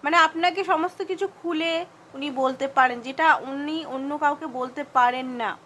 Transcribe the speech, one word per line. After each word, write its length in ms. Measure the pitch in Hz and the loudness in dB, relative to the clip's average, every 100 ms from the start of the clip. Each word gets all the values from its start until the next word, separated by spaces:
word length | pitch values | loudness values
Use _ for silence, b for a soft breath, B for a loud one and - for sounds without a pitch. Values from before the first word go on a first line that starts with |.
মানে 140 | 285 339 | 4 4
আপনাকে 460 | 311 330 359 349 | 4 4 0 0
সমস্ত 400 | 359 320 359 - | 0 0 0 -4
কিছু 240 | 370 359 392 - | -8 -4 -6 -6
খুলে 440 | 339 320 330 330 349 - - | -4 -2 0 -2 -6 -14 -18
উনি 180 | 269 285 | -10 -8
বলতে 360 | 262 262 262 269 | -2 -2 0 -2
পারেন, 340 | 277 254 240 | 2 2 2
যেটা 340 | 240 269 320 277 | -8 2 4 4
উনি 500 | 262 277 294 320 294 | 0 -6 -6 -6 -6
অন্য 320 | 262 277 294 | -8 -6 0
কাউকে 280 | 294 285 311 | 0 0 -6
বলতে 380 | 247 254 254 285 | -6 -6 -6 0
পারেন 320 | 269 247 254 254 | 4 4 2 -6
না। 320 | 247 214 170 | -4 -6 -6